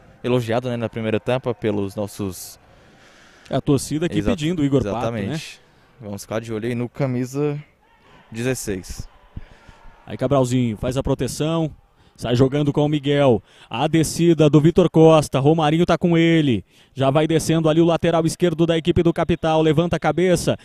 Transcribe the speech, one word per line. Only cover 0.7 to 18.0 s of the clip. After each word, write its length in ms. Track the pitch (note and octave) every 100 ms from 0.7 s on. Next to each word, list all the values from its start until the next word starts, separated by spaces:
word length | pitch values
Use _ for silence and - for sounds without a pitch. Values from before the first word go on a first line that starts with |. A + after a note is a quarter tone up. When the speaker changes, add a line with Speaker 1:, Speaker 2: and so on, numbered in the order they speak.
| A#2+
Speaker 1:
na 120 | A2+
primeira 280 | A#2 A2 G#2+
etapa 380 | - B2+ B2+
pelos 420 | A#2 A2+ G2+ G2 G#2
nossos 600 | G2+ - G2 F2+ - - _ - - _ - _ - _ -
Speaker 2:
É 80 | C#3
a 40 |
torcida 460 | - C#3 - D3 E3+
aqui 120 | -
Speaker 1:
Exato, 180 | - F#3+
Speaker 2:
pedindo 240 | D3+ F3+
o 40 |
Igor 180 | C#3+ C3+
Pato, 120 | G#2+
né? 60 | G#2+
Speaker 1:
exatamente. 600 | A#2 A#2 G2 D#3 - - _ _ _ -
Vamos 220 | G#2 G2+
ficar 180 | - G#2+
de 120 | A2+
olho 140 | A2 A2+
aí 60 |
no 140 | A#2+ A#2+
camisa 760 | - C#3 B2 B2+ C3+ D3 D3 D3+ _ _ _ _ - _
dezesseis. 800 | A2+ B2 B2+ - F#2 - - - - _ - - - - - - - -
Speaker 2:
Aí 100 | -
Cabralzinho 600 | B2+ C3+ B2+ B2+ A#2+ G#2
faz 200 | B2+ B2+
a 60 |
proteção, 680 | C3+ C3+ B2+ - D3+ E3 D#3+ - _ _ _ -
sai 180 | A#2
jogando 380 | A#2+ C3 C#3+ D3
com 120 | D3+
o 40 | D3
Miguel. 540 | D3+ C3+ C#3+ C#3 G#2+ - - -
A 180 | A2+ D#3
descida 640 | D#3+ D3 - E3+ D#3+ D3+
do 120 | D3
Vitor 280 | D3+ F#3 E3+
Costa, 480 | D#3+ D#3+ D#3+ C#3 C3+
Romarinho 440 | C3+ E3 D3+ D#3+ F3
tá 100 | E3+
com 180 | F3 E3
ele. 480 | E3 E3 D3 G#2+ - _ _
Já 160 | - C3+
vai 160 | C#3+ D#3
descendo 420 | D#3+ - E3 D#3
ali 120 | D#3+
o 40 |
lateral 400 | E3+ E3